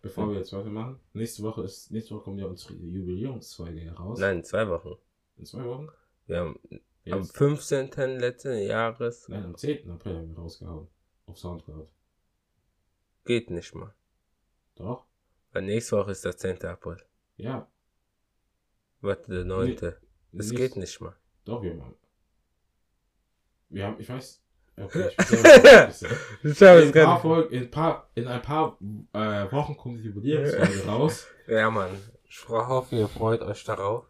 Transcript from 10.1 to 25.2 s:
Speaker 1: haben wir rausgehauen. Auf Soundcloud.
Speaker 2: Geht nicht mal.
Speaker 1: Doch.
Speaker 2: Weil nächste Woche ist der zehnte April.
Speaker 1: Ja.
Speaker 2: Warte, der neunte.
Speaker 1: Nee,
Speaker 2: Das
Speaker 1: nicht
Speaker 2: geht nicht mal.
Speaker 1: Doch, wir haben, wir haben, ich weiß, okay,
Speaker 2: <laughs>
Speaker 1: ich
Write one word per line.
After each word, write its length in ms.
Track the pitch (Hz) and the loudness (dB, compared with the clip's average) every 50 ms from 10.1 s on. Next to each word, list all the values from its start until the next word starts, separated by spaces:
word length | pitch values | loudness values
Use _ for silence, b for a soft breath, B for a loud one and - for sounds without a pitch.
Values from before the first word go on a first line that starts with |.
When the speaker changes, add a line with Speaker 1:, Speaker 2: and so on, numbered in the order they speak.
| 90 | -12
Speaker 1:
haben 120 | 82 82 80 | -12 -12 -16
wir 60 | 80 82 | -16 -16
rausgehauen. 480 | 85 82 - - 87 87 85 78 80 82 _ _ _ _ _ _ _ | -18 -18 -18 -18 -18 -18 -18 -18 -18 -20 _ _ _ _ _ _ _
Auf 120 | - 92 - | -20 -20 -18
Soundcloud. 500 | - 90 87 82 80 - 76 78 76 _ _ _ _ _ _ _ _ _ _ _ _ _ _ _ _ _ _ _ _ _ _ _ _ _ _ _ _ | -16 -16 -16 -16 -18 -20 -20 -20 -20 _ _ _ _ _ _ _ _ _ _ _ _ _ _ _ _ _ _ _ _ _ _ _ _ _ _ _ _
Speaker 2:
Geht 240 | - 120 117 117 - | -4 -4 -4 -4 -8
nicht 240 | 92 85 - - - | -12 -12 -12 -14 -18
mal. 180 | 82 90 101 - _ _ _ _ _ _ _ _ _ _ _ _ _ _ _ _ | -18 -18 -18 -20 _ _ _ _ _ _ _ _ _ _ _ _ _ _ _ _
Speaker 1:
Doch. 280 | _ - 95 123 - _ _ _ _ _ _ _ _ _ _ _ | _ -12 -12 -12 -12 _ _ _ _ _ _ _ _ _ _ _
Speaker 2:
Weil 100 | - 92 | -10 -8
nächste 340 | 95 104 117 113 - - 104 | -6 -6 -8 -6 -4 -4 -4
Woche 140 | 98 101 98 | -4 -4 -8
ist 120 | - - | -10 -8
der 120 | 95 87 | -10 -10
zehnte 340 | - - 92 92 87 - 85 | -8 -8 -8 -8 -8 -10 -14
April. 260 | 85 - - 87 85 90 _ _ _ _ _ _ _ | -14 -14 -16 -16 -16 -16 _ _ _ _ _ _ _
Speaker 1:
Ja. 300 | _ - 113 135 123 110 _ _ _ _ _ _ _ _ _ _ _ _ _ _ _ _ _ _ _ _ _ _ _ _ _ _ _ | _ -14 -12 -12 -12 -14 _ _ _ _ _ _ _ _ _ _ _ _ _ _ _ _ _ _ _ _ _ _ _ _ _ _ _
Speaker 2:
Warte, 320 | - 98 98 - - - 92 | -6 -6 -6 -6 -8 -10 -10
der 120 | 90 90 | -8 -8
neunte. 540 | 90 92 95 92 92 - - - 87 85 - _ _ _ _ _ _ | -6 -4 -4 -4 -4 -4 -6 -10 -12 -12 -12 _ _ _ _ _ _
Speaker 1:
Nee, 80 | - - | -14 -12
Speaker 2:
Das 100 | 107 104 | -10 -8
Speaker 1:
nicht 60 | 123 123 | -6 -4
Speaker 2:
geht 180 | 127 127 - | -4 -6 -6
nicht 240 | - 92 87 - - | -8 -12 -12 -14 -16
mal. 160 | 90 87 87 _ _ _ _ _ _ | -18 -20 -20 _ _ _ _ _ _
Speaker 1:
Doch, 160 | - 110 117 101 | -12 -12 -10 -8
wir 100 | 90 82 | -10 -10
haben, 220 | 85 67 60 - _ _ _ _ _ _ _ _ _ _ _ _ _ _ _ _ _ _ _ _ _ _ _ _ _ _ _ _ _ _ _ _ _ _ _ | -12 -16 -20 -20 _ _ _ _ _ _ _ _ _ _ _ _ _ _ _ _ _ _ _ _ _ _ _ _ _ _ _ _ _ _ _ _ _ _ _
wir 140 | 71 98 98 | -12 -8 -8
haben, 100 | 101 110 - | -8 -8 -10
ich 100 | 117 - | -14 -12
weiß, 340 | 123 131 127 - - _ _ _ _ _ _ _ _ | -12 -14 -14 -16 -20 _ _ _ _ _ _ _ _
okay, 320 | - 107 95 - - - - - | -16 -16 -8 -6 -4 -4 -4 -2
Speaker 2:
<laughs> 60 | |
Speaker 1:
ich 100 | - | -4